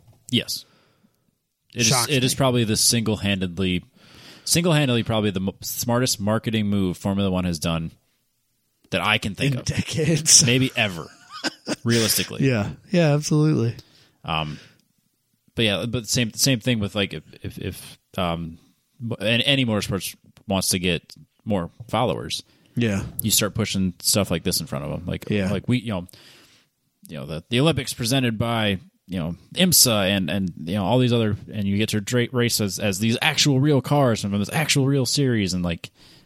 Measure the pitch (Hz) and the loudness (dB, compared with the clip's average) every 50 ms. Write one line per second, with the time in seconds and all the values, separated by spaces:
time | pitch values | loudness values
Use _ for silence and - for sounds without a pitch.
0 | _ - - _ _ - 127 117 - - - - - _ _ _ _ _ _ _ | _ -20 -20 _ _ -2 0 0 0 -2 -8 -10 -10 _ _ _ _ _ _ _
1 | _ _ _ _ _ _ _ _ _ _ _ _ _ _ - 123 120 135 143 123 | _ _ _ _ _ _ _ _ _ _ _ _ _ _ -4 0 2 2 2 2
2 | 117 - 151 127 127 131 - - 135 131 123 123 117 104 110 - - - 120 117 | 2 2 2 2 2 2 2 2 2 2 4 2 2 2 2 2 2 2 2 2
3 | 110 107 107 90 98 101 101 95 95 90 85 90 95 92 90 87 - - _ _ | 2 0 -2 0 0 -2 0 0 -2 -4 -2 -2 0 0 0 0 -2 -6 _ _
4 | - - - - - - - - - - - 165 170 180 156 151 147 127 120 117 | -20 -20 -20 -20 -20 -20 -20 -14 -4 0 0 2 2 2 2 2 2 2 2 0
5 | 104 - 113 110 104 107 92 95 95 98 - - - - - - - 123 120 120 | 0 0 0 0 0 0 0 0 -2 -4 -6 -6 -12 -12 -8 -6 -2 0 0 0
6 | 127 - - - 98 104 110 113 - 120 110 110 104 101 101 101 95 90 85 - | 2 0 -2 -2 0 0 0 0 0 -2 -2 0 0 0 0 2 0 0 -2 -2
7 | - 101 98 98 101 98 92 92 90 90 85 78 76 85 82 82 82 80 - _ | -2 -2 0 0 0 0 0 0 0 0 -2 -2 -2 -2 -2 -2 -4 -6 -10 _
8 | _ _ _ _ _ _ _ _ _ _ _ _ _ _ _ _ _ - - 90 | _ _ _ _ _ _ _ _ _ _ _ _ _ _ _ _ _ -6 -4 -2
9 | 90 104 107 110 - 220 185 - - 139 131 120 - - - - - - - - | 0 2 0 0 0 -4 -4 -2 -2 -2 0 -2 -4 -6 -4 -4 -4 -4 -2 -2
10 | 156 165 165 147 160 - - - 156 117 123 131 131 127 - 123 110 101 90 82 | 0 0 0 0 4 6 6 8 8 6 4 4 2 2 0 0 -2 -2 -2 -6
11 | - - - - - - - - - - - - _ - 294 - - 117 117 117 | -10 -12 -14 -20 -20 -20 -18 -8 -8 -8 -8 -8 _ -8 -8 -4 0 2 2 4
12 | 113 101 - - 92 - 113 - 139 135 123 107 101 - - - - - - 175 | 4 2 2 0 -2 -4 -2 0 2 2 2 2 0 -2 -6 -12 -10 -2 2 4
13 | 165 151 143 147 147 - 156 151 151 156 156 123 113 117 110 - - _ _ _ | 4 4 4 2 2 2 2 4 4 4 4 2 2 0 -2 -4 -14 _ _ _
14 | - _ _ _ - 78 80 78 78 76 71 - - - _ _ _ _ _ _ | -20 _ _ _ -8 -4 -2 -2 -2 -4 -6 -12 -14 -20 _ _ _ _ _ _
15 | _ _ _ _ _ _ _ _ _ _ - - 113 107 98 85 - 120 110 127 | _ _ _ _ _ _ _ _ _ _ -4 0 0 0 0 0 -4 -4 -6 -6
16 | 107 - - 131 120 107 - - - 139 135 110 - 131 120 110 101 98 - 107 | -6 -4 -2 -2 -2 -2 -2 -2 0 0 0 0 0 -2 -2 0 -2 -4 -2 -2
17 | 98 - - - - - - - - - - - - 95 90 - - - - _ | -4 -2 -4 -10 -12 -14 -20 -14 -14 -14 -12 -8 -8 -8 -8 -10 -14 -20 -20 _
18 | _ _ - - 92 85 82 82 85 80 82 - _ _ _ _ _ _ _ _ | _ _ -6 -4 -2 -2 -2 -4 -6 -10 -12 -14 _ _ _ _ _ _ _ _
19 | 120 113 - - 101 107 120 117 - 139 139 135 127 113 110 101 92 - 104 92 | -8 -8 -8 -4 -2 0 0 0 2 2 2 2 2 2 0 0 0 -2 -4 -4
20 | - - - _ _ _ _ - _ - 98 95 - - - 92 87 90 85 73 | -4 -6 -12 _ _ _ _ -20 _ -2 0 0 0 0 -2 0 0 0 -2 -2
21 | _ _ - - 76 _ _ _ - 110 104 92 85 82 _ _ - - - 110 | _ _ -20 -20 -20 _ _ _ -6 -2 -2 -2 -2 -4 _ _ -14 -4 -2 0
22 | 127 107 71 57 60 76 - - - _ _ _ _ _ - 123 120 110 101 95 | 0 0 0 -2 -6 -8 -10 -10 -12 _ _ _ _ _ -4 -2 0 0 0 0
23 | - - - - - 110 92 - 110 98 - - 107 - - 98 95 92 85 _ | -2 -6 -8 -4 -2 0 2 2 0 0 0 -2 -2 -2 0 0 0 0 -2 _
24 | - - - 107 95 - 92 82 - 95 82 - 82 - 71 69 71 73 73 82 | -2 0 2 2 2 0 0 -2 -2 -2 -2 -2 -4 -6 -8 -6 -6 -6 -8 -6
25 | 87 90 87 - - - 104 104 95 95 104 92 - - 123 123 - 117 101 90 | -6 -6 -6 -6 -4 -2 -2 0 0 0 -2 -2 0 0 -2 -2 0 -4 -6 -6
26 | 87 - - - - - - - - _ _ _ _ _ _ _ _ _ _ _ | -8 -10 -16 -20 -20 -20 -20 -20 -20 _ _ _ _ _ _ _ _ _ _ _
27 | _ - 82 73 67 71 80 80 - - 120 123 143 165 151 147 123 - - - | _ -14 -12 -12 -10 -8 -10 -10 -8 -2 0 2 2 2 2 0 -2 -6 -6 -6
28 | 123 110 135 135 127 120 113 104 117 117 117 113 110 104 98 90 - - _ _ | -2 0 0 0 0 0 0 0 -2 -2 0 0 0 0 0 -2 -4 -12 _ _
29 | _ - 90 92 78 82 85 - - - - - 180 180 156 - - 127 110 104 | _ -8 -6 -4 -4 -4 -6 -8 -12 -14 -2 0 2 4 4 4 4 4 4 2
30 | 98 92 101 98 92 73 85 101 95 87 - - 78 80 95 107 95 87 120 127 | 2 2 2 2 0 0 -2 -2 -2 -4 -4 -6 -8 -4 -2 -2 0 2 4 4
31 | 127 120 120 117 113 107 104 - - - - 107 98 98 98 101 110 - - 107 | 4 4 4 2 2 0 0 -4 -6 -10 -8 -4 -2 0 0 0 0 0 0 -4
32 | 98 - 120 123 120 - 127 123 120 117 - - 107 98 87 - 104 104 92 92 | -2 0 0 0 0 0 0 0 0 2 2 0 -2 -2 -2 -2 -2 -2 -2 0
33 | 110 113 117 - - 156 143 - - 147 135 127 139 151 147 127 - - 147 147 | 0 0 0 2 0 0 2 2 2 4 4 4 4 4 4 2 2 2 2 4
34 | 139 123 110 - - 101 98 104 101 - - 165 151 - - 143 131 135 139 139 | 4 4 2 0 -2 -2 0 0 -2 0 0 -2 0 2 2 2 2 2 2 2
35 | 123 - - 147 143 127 120 110 98 90 87 90 87 87 85 - - - _ _ | 0 0 0 0 2 2 2 2 2 0 0 -2 -2 -2 -2 -4 -8 -16 _ _
36 | - - - - _ | -20 -20 -20 -20 _